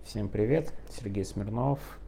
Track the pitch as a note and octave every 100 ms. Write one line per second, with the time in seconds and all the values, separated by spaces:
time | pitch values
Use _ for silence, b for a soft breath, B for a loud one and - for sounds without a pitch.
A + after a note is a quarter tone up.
0 | - A2+ G2 G#2+ A2 D3+ D#3 - - -
1 | A2 G2 F#2+ - G#2 A2+ C3+ C#3+ - -